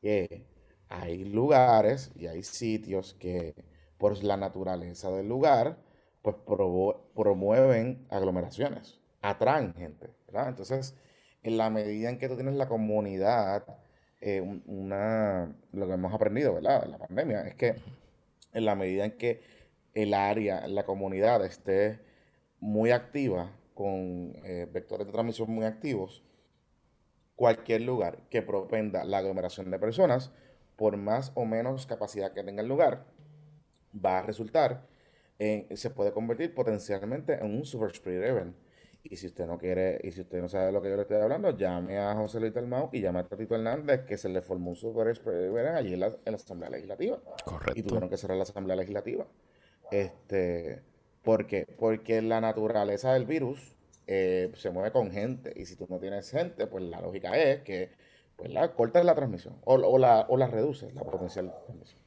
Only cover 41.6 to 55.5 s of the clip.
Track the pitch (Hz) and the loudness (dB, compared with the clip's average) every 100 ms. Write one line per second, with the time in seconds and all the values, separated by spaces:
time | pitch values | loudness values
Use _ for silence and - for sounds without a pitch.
41.6 | 95 87 87 98 101 104 107 110 110 113 | 0 0 -2 -2 0 0 -2 -2 -2 -2
42.6 | 120 123 143 127 95 90 90 98 110 113 | -4 -2 -2 -2 -2 -2 -4 -6 -2 -2
43.6 | 113 135 147 131 131 101 101 92 90 90 | 0 -2 2 0 0 -6 -2 -4 -2 -6
44.6 | 90 87 113 113 113 117 113 87 90 113 | -4 -6 -6 0 0 0 -2 -2 0 0
45.6 | 131 165 110 90 95 - - 104 - 90 | 0 -2 -2 0 -2 -2 -8 -8 -8 -12
46.6 | 82 64 90 98 202 269 - - - 80 | -10 -10 -10 -6 -4 -4 -8 -10 -8 -6
47.6 | - - 98 110 92 98 95 92 95 101 | -6 -4 -2 -2 -2 -6 -4 -2 -4 -6
48.6 | 95 92 92 101 104 - - _ _ _ | -2 -2 -2 -6 -6 -6 -8 _ _ _
49.6 | _ _ - 101 95 - _ 98 90 87 | _ _ -2 -2 -2 -6 _ 0 0 -2
50.6 | 82 - - _ _ _ - 113 107 101 | -6 -10 -16 _ _ _ 2 4 4 -2
51.6 | - - 113 110 110 113 110 113 113 110 | -4 -2 0 0 0 0 2 0 0 0
52.6 | 107 110 101 101 131 131 113 156 131 139 | 0 2 2 0 2 2 2 -2 -2 -6
53.6 | - _ _ - - 95 92 92 92 - | -14 _ _ -20 -2 0 2 2 0 -4
54.6 | 101 87 101 123 107 92 110 127 - | -6 -2 0 0 0 -2 -4 -6 -10